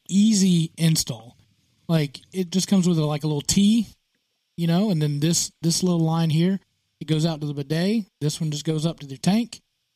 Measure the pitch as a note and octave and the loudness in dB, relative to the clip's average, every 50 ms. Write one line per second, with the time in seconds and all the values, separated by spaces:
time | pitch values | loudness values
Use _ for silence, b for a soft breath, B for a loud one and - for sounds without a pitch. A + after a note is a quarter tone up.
0 | _ - C4 D4 G#3 A3+ A3 G3 F#3+ F#3+ F3+ E3+ D#3+ D#3+ - - E3 D#3+ D#3+ - | _ -2 0 2 2 4 4 2 4 4 4 2 0 -2 -4 -2 0 0 0 0
1 | - - B2+ A2+ A2+ B2 - _ _ _ _ _ _ _ _ _ _ - E3 D#3+ | -2 -6 -8 -12 -12 -20 -20 _ _ _ _ _ _ _ _ _ _ -2 -2 0
2 | D3 C#3+ - - _ _ - F#3+ F#3 E3 E3 F#3+ F3+ - G3+ F#3+ F3 F3+ F3 D#3+ | 0 -2 -6 -14 _ _ -6 -6 -6 -2 -2 -2 0 2 2 4 4 4 2 2
3 | D3+ D3 D3+ D3 - D#3 D3+ C#3+ - - - G3 G3+ G#3 A3 A#3+ G3+ - - _ | 0 0 -2 -2 -4 -4 -4 -4 -4 -2 2 4 4 4 4 2 0 -2 -8 _
4 | _ _ _ _ _ _ _ _ _ _ - - E3+ E3 E3 F3+ G#3 A3+ F3+ D#3 | _ _ _ _ _ _ _ _ _ _ -8 -4 -2 0 2 2 2 2 0 0
5 | D3+ D3 D3 D3 D3 E3 E3+ - - - _ - - E3 E3 - F#3 F3+ F3 E3 | 0 0 0 0 0 0 0 0 -2 -6 _ -4 -2 -2 0 0 0 0 2 2
6 | E3 D#3+ D#3+ E3 E3 E3 D3 D#3+ E3 F#3 G3 F#3+ _ _ _ _ _ _ _ - | 2 0 0 0 0 2 2 2 2 2 0 -2 _ _ _ _ _ _ _ -14
7 | D#3+ D3+ D#3 D#3 D#3 E3+ D#3+ D3+ D3+ D3 D3 C#3+ C#3 C#3 D#3 D#3+ F3 G3 A3 A#3 | -4 -2 -2 0 0 -2 -2 -4 -6 -8 -6 -6 -6 -4 -2 -2 0 0 0 -2
8 | F#3+ _ _ - C#3+ D3+ - - E3 D#3 D3 D3 D3 D#3+ D#3+ D#3 D3 E3+ D3+ - | -4 _ _ -6 -4 -4 -4 -4 -6 -6 -6 -6 -4 -4 -4 -2 -2 -4 -4 -6
9 | D3 C#3 C3+ - - F3 G3 A3+ A#3+ - - - _ _ _ _ _ _ _ | -12 -16 -12 -4 0 0 0 0 -2 -4 -10 -20 _ _ _ _ _ _ _